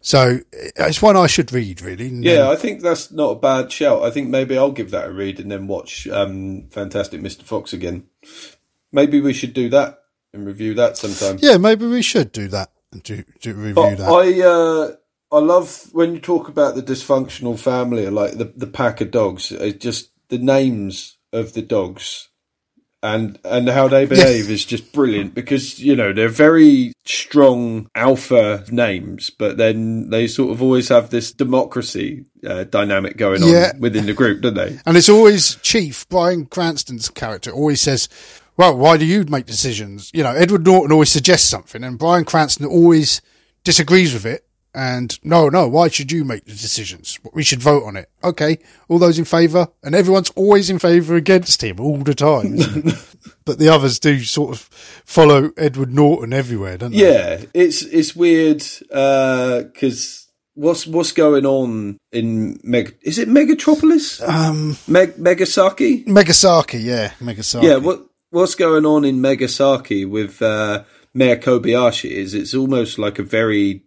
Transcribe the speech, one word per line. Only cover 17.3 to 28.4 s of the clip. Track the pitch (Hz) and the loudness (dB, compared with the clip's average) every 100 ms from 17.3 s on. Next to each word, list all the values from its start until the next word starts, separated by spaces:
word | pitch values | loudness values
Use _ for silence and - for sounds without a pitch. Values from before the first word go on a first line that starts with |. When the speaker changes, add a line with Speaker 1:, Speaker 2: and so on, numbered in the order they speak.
| - 120 110 | -10 -10 -6
Speaker 2:
family, | - 127 123 117 98 | -4 -4 -4 -4 -4
like | 104 101 107 | -4 -4 -6
the, | 113 - | -12 -10
the | - | -14
pack | - 123 113 | -4 -4 -2
of | 95 | -4
dogs. | 120 104 90 - | -2 -2 -4 -14
It | - 104 104 | -8 -8 -8
just, | 120 113 - _ _ | -10 -10 -12 _ _
the | 127 | -6
names | 127 135 135 113 98 95 - _ _ | 0 0 0 -4 -8 -12 -18 _ _
of | 113 113 | -8 -8
the | 117 | -10
dogs | 110 110 90 92 - - - _ _ _ _ _ _ _ | -4 -4 -4 -10 -16 -16 -18 _ _ _ _ _ _ _
and, | 107 110 110 101 | -6 -4 -6 -10
and | - 123 123 | -6 -2 0
how | 131 135 | 2 4
they | 135 | 4
Speaker 1:
Yeah. | 139 | 4
Speaker 2:
behave | 131 135 120 101 | 4 4 4 -2
is | 104 | -6
just | - 117 - | -6 -8 -6
brilliant | 143 131 104 98 | 0 0 0 -4
because, | 87 127 139 131 - | -10 -4 -4 -6 -4
you | 131 | 0
know, | 139 104 | 2 0
they're | 98 113 | 0 -2
very | 113 151 165 156 135 123 - - | 4 4 8 8 6 0 -8 -10
strong | - - 147 139 123 120 113 110 | -10 -2 4 6 4 -4 -6 -8
alpha | - 123 131 - 123 | -2 0 0 2 2